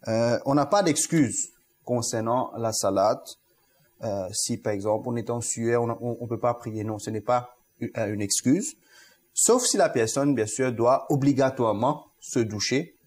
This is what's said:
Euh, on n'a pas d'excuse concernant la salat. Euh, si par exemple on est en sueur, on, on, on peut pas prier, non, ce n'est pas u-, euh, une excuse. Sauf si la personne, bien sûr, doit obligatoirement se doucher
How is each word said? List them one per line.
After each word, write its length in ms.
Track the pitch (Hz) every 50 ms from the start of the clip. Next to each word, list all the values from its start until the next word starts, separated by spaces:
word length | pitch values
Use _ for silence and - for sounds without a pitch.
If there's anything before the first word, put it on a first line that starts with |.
| - -
Euh, 320 | 113 113 - - 120 - -
on 100 | 139 139
n'a 100 | 147 139
pas 160 | 139 - 202
d'excuse 680 | 196 170 143 - - - - 165 143 113 104 - - - _ _ _ _ _ _ _
concernant 680 | - 123 120 113 - - 113 110 113 120 131 123 - - 113
la 140 | 117 113
salat. 500 | 110 - - 101 95 95 95 107 123 127 - - - _ _ _ _ _ _ _ _ _ _ _ _ _
Euh, 280 | - 117 101 101 92 92
si 260 | 104 - - - 123 101
par 140 | - 117
exemple 380 | 107 101 98 107 107 110 123 127
on 80 | 120 117
est 120 | 107 -
en 120 | 120 120
sueur, 420 | 117 - - - 117 117 117 120 117
on, 60 | 117
on, 280 | 117 - 120 120 120 -
on 60 | 123 113
peut 120 | 117 110
pas 140 | - 123 120
prier, 320 | 120 - 117 107 110 104
non, 140 | 107 107 107
ce 100 | - -
n'est 120 | 110 107
pas 360 | 107 - 123 123 120 - - _ _ _ _ _
u-, 100 | 123 113 - -
euh, 160 | 113 101 107
une 80 | 101
excuse. 560 | 104 98 - - - 123 135 185 220 - - _ _ _ _ - - _ _ _ _ _ _
Sauf 320 | - - - 226 254 247
si 100 | - -
la 140 | 214 180 151
personne, 440 | - 120 113 110 - 143 139 143 143
bien 140 | 117 107 107
sûr, 240 | - - 131 131
doit 340 | 120 110 113 120 131 139 - -
obligatoirement 960 | 156 135 131 143 139 123 135 131 131 - 123 110 104 101 117 135 151 156 - _ _ _
se 180 | - - - 139
doucher 560 | 117 107 104 101 - - 127 135 170 170 _ _ _